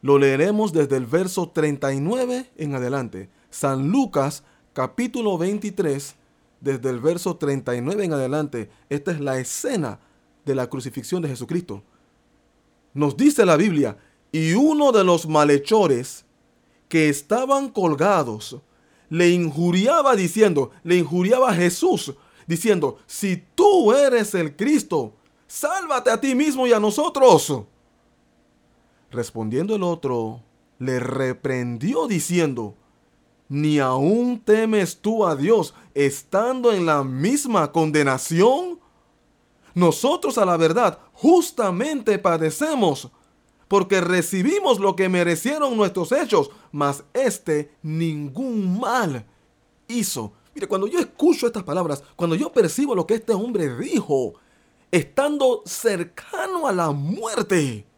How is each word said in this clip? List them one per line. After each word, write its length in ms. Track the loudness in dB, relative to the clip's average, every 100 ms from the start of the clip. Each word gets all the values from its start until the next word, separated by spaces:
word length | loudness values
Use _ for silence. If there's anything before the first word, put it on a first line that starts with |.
Lo 160 | 4 4
leeremos 560 | 6 2 0 0 0
desde 240 | 0 0 0
el 80 | 0
verso 440 | -2 -2 -4 -6
treinta 440 | -2 -2 -2 -4
y 60 | -2
nueve 520 | -2 -2 -4 -6 -8 -10
en 180 | -8 -6
adelante. 540 | -4 -4 -6 -12 -16 _ _
San 400 | -6 -4 -2 0
Lucas, 540 | 0 0 -2 -2 -6 _ _ _
capítulo 680 | -6 -6 -4 -6 -4 -4 -2
veintitrés, 800 | -4 -4 -8 -4 -4 -4 -8 -20 _ _ _ _
desde 280 | -6 -4 -4
el 100 | -2
verso 360 | -2 -2 -4 -4
treinta 400 | -4 -4 -4 -4
y 60 |
nueve 240 | -4 -4 -2
en 80 |
adelante. 580 | -2 -2 -4 -4 -8 -10 _ _
Esta 220 | -8 -6
es 80 | -6
la 180 | -4 -6
escena 600 | -6 -8 -6 -4 -6 -10 _ _ _ _ -6
de 100 | -4
la 120 | -4
crucifixión 540 | -8 -10 -12 -8 -6
de 80 | -6
Jesucristo. 540 | -8 -6 -6 -6 -14 _ _ _ _ _ _ _ _ _ _ _
Nos 240 | -4 -2 2
dice 280 | 2 4 2
la 120 | 4
Biblia, 400 | 2 0 -2 -6 _ _ _
"Y 220 | -4 0
uno 380 | 2 2 4 4
de 120 | 4
los 240 | 4 2 2
malhechores 960 | 2 4 4 2 2 2 0 -4 -14 _ _ _ _ _ _ _
que 220 | 0 2
estaban 600 | 0 -2 -2 0 0 0
colgados 880 | -2 0 2 2 2 0 -6 -12 -16 _ _ _ _ _
le 200 | 2 4
injuriaba 840 | 4 0 0 0 2 2 2 4 2
diciendo", 560 | 0 4 4 4 -2 -6
le 140 | 0 0
injuriaba 540 | 2 0 2 4 4
a 40 | 4
Jesús, 600 | 0 2 0 0 -4 -14 _ _ -6
diciendo, 500 | -2 0 2 0 -6 _
"Si 380 | -6 -4 -4 -8
tú 400 | 2 4 6 6
eres 400 | 6 4 2 0
el 220 | -2 -4 -4
Cristo, 580 | 0 0 0 -4 -4 -12 _ _ _
sálvate 640 | -6 -4 -4 -2 0 2
a 100 | 0
ti 140 | 0
mismo 320 | 2 0 2 4
y 80 |
a 60 | 4
nosotros". 720 | 4 0 -2 6 8 8 4 -6 -8 _ _ _ _ _ _ _ _ _ _ _ _ _ _
Respondiendo 640 | -8 -8 -6 -4 -2 -2 -2
el 80 |
otro, 580 | -2 -2 -2 -2 -4 -8 -18 _ _ _
le 200 | -4 -2
reprendió 1080 | -2 -2 -4 -4 -4 -4 -4 -4 -4 -2 0
diciendo, 680 | -2 0 0 0 -2 -8 -12 _ _ _ _ _ _ _
"¿Ni 280 | -2 0 2
aún 640 | 2 2 2 2 0 -4
temes 580 | 2 2 4 0 0 -4
tú 260 | -4 0 0
a 100 | 0
Dios 400 | 2 2 2 -8 _
estando 800 | 0 0 -2 -4 -2 0 2 2
en 120 | 2 2
la 160 | 0
misma 680 | 0 -2 0 0 0 0 2
condenación? 1080 | 0 2 2 2 0 -2 2 4 4 -2 -10 _ _ _ _ _ _ _ _ _ 0
Nosotros 640 | 2 2 0 0 -2 0
a 60 | 2
la 120 | 2
verdad 420 | 2 2 0 -2 -20
justamente 1040 | _ 4 4 4 -2 -2 -2 -2 -2 0 2
padecemos, 920 | 2 0 -2 -2 -2 2 2 0 -8 _ _ _ _ _ _
porque 340 | 0 2 0
recibimos 800 | 2 0 0 0 0 2 2 2
lo 160 | 2 0
que 120 | 0
merecieron 680 | 2 0 0 -2 -2 -2 2
nuestros 340 | 0 0 -2
hechos, 380 | -2 2 2 0 -8 _
mas 320 | -2 -2 -2 -8
este 640 | -2 -2 -2 -2 -2 -4 _
ningún 960 | -8 -4 -2 -4 -8 -8 -6 -2 -2 -2
mal 460 | -2 0 -2 -4 -10 _ _ _ _ _ _
hizo". 460 | -4 -4 -6 -8 _ _ -12
Mire, 120 | -4
cuando 200 | -2 -2
yo 120 | -2
escucho 460 | -4 _ 2 2 0
estas 180 | -4
palabras, 400 | -6 -4 -4 -6 -10 -6
cuando 200 | -2 -2
yo 160 | 0
percibo 440 | 2 0 0 -2 -2
lo 100 | 0
que 100 | -2
este 180 | 0
hombre 420 | -2 0 -2 -4 -4
dijo, 580 | -2 -2 0 -2 -2 -8 _ _ _ _ _
estando 720 | -2 0 -2 0 2 2 0 -6
cercano 1000 | -4 -2 -2 -6 -10 -14 -8 -6 -4 -2
a 40 |
la 200 | 0 -2
muerte 920 | -2 -4 -4 -4 -4 0 0 0 -6 -14